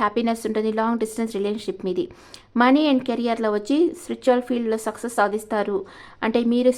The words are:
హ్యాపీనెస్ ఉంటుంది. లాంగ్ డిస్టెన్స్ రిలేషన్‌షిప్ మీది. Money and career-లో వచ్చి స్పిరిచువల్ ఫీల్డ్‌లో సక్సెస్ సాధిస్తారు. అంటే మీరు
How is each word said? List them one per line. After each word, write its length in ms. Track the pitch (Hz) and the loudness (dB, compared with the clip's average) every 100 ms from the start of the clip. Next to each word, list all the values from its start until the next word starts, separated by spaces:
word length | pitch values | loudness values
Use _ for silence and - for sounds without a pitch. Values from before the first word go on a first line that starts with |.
హ్యాపీనెస్ 420 | 208 226 233 226 214 | -2 0 -2 -2 -2
ఉంటుంది. 220 | 214 220 220 | -2 0 0
లాంగ్ 220 | 220 233 | 0 0
డిస్టెన్స్ 300 | 220 - 226 202 | -2 -4 -4 -2
రిలేషన్‌షిప్ 440 | 202 214 - 190 185 | -2 -4 -6 -6 -4
మీది. 160 | 180 170 - - - _ 233 | -4 -4 -8 -20 -20 _ 2
Money 220 | 247 277 311 | 6 6 4
and 100 | 262 254 | 2 0
career-లో 420 | 226 233 226 220 208 | -2 -2 0 0 0
వచ్చి 200 | 208 285 349 - | 0 2 2 0
స్పిరిచువల్ 420 | - 226 - 247 247 | -10 -4 2 2 2
ఫీల్డ్‌లో 300 | 240 226 220 220 | -2 -2 -2 -4
సక్సెస్ 320 | 214 233 226 | -6 -6 0
సాధిస్తారు. 580 | 208 214 214 214 208 190 - - - - | 0 0 -4 -4 -2 -4 -6 -16 -20 -6
అంటే 160 | 220 240 233 | -2 0 2
మీరు 180 | 240 254 | 2 2